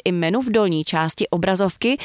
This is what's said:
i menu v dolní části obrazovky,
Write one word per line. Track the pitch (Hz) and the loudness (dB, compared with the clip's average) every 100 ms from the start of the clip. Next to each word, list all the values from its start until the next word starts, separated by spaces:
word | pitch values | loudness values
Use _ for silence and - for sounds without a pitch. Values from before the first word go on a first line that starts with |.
i | - | -4
menu | 175 165 220 | -2 0 0
v | 254 | 0
dolní | 220 202 160 | 2 2 0
části | 151 160 160 - - | 0 -2 0 -2 -2
obrazovky, | 175 185 190 196 - 233 269 | 0 2 2 0 0 -2 -2